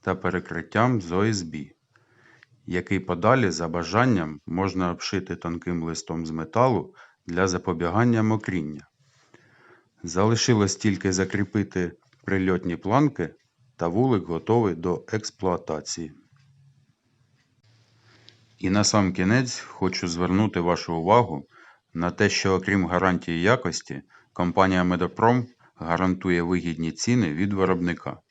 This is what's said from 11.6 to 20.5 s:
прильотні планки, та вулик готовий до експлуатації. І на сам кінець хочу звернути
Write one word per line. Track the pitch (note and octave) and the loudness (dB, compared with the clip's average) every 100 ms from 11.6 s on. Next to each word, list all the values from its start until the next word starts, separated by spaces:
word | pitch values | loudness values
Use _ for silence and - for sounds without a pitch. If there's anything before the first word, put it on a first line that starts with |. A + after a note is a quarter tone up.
| F#2+ F#2 F2 - _ _ | -2 -2 -4 -6 _ _
прильотні | - F#2+ F#2 F2+ F#2 E2 | -4 0 2 0 -2 -6
планки, | F#2+ B2 D3 - D#2+ - _ _ _ _ | 0 2 2 0 -8 -8 _ _ _ _
та | E2+ | -2
вулик | F#2 C3 A2 E2 | 0 2 2 0
готовий | E2 - A#2 G#2+ | -6 0 2 2
до | E2 F2+ E2+ - | -2 -4 -4 -4
експлуатації. | A2 - _ F#2 E2+ - D#2 D2 - D#2+ - _ _ _ _ _ _ _ _ _ _ _ _ _ _ _ _ _ _ _ _ - _ _ _ | -8 -8 _ -2 -2 -4 -6 -6 -10 -10 -14 _ _ _ _ _ _ _ _ _ _ _ _ _ _ _ _ _ _ _ _ -20 _ _ _
І | F#2 | 0
на | G2+ | 2
сам | G2+ G#2+ F#2+ | 4 4 2
кінець | F#2 F#2 A#2+ B2+ - | 2 2 2 0 -6
хочу | - - F#2 F#2 F2+ | -14 -4 -2 -2 -4
звернути | E2+ F2 F#2+ G#2 | -2 0 2 2